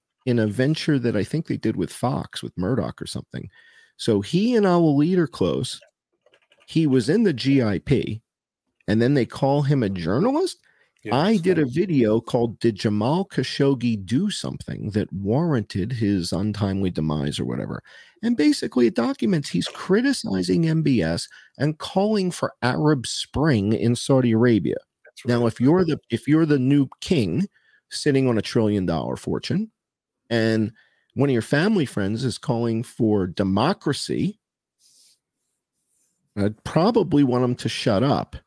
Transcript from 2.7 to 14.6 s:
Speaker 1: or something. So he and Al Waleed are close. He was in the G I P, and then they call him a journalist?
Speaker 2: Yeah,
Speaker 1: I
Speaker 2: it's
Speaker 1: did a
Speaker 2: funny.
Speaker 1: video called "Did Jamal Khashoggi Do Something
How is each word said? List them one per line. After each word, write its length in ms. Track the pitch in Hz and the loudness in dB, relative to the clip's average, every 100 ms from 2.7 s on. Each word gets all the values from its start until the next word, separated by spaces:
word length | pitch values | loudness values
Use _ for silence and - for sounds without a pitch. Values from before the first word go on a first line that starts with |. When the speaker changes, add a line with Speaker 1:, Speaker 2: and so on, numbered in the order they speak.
| 123 65 - | -2 -6 -10
Speaker 1:
or 40 | - | -12
something. 420 | - - - - - _ _ _ - | -12 -12 -14 -14 -20 _ _ _ -6
So 240 | - 104 | 0 0
he 360 | - 170 226 233 | 0 0 2 2
and 100 | 196 | 4
Al 180 | 175 | 4
Waleed 340 | 160 143 160 185 | 4 4 2 2
are 100 | 156 | 0
close. 520 | - 90 65 131 - _ _ _ _ _ _ _ _ - | 0 -2 -2 -4 -10 _ _ _ _ _ _ _ _ -4
He 200 | 160 156 | 0 4
was 200 | 131 113 | 4 2
in 140 | 208 | 2
the 100 | 208 | 2
G 280 | 120 131 139 | 0 2 2
I 180 | 110 90 | 2 0
P, 420 | - 120 - 110 _ _ _ _ _ _ - | 0 0 0 -8 _ _ _ _ _ _ -2
and 120 | 110 | 2
then 120 | 120 | 4
they 120 | 143 107 | 2 0
call 360 | - 135 143 | 0 0 2
him 220 | 139 143 | 2 2
a 60 | 101 | 0
journalist? 680 | 92 82 117 233 294 381 - _ _ _ _ | -2 -2 0 0 0 -2 -6 _ _ _ _
Speaker 2:
Yeah, 120 | 107 123 | -4 0
Speaker 1:
I 160 | 190 | 2
Speaker 2:
it's 100 | 214 | 2
Speaker 1:
did 180 | 175 170 | 2 2
a 20 | |
Speaker 2:
funny. 100 | 135 | 0
Speaker 1:
video 480 | 143 196 143 110 113 | 0 0 2 4 2
called 400 | - 123 117 - | 0 -2 -2 0
"Did 160 | 117 98 | -2 0
Jamal 500 | 113 104 117 175 196 | 0 0 0 0 -2
Khashoggi 800 | - 131 - 139 131 120 107 95 | -4 -4 0 0 2 -2 -4 -2
Do 240 | 127 208 | -2 -2
Something 600 | - 65 - | -4 -8 -10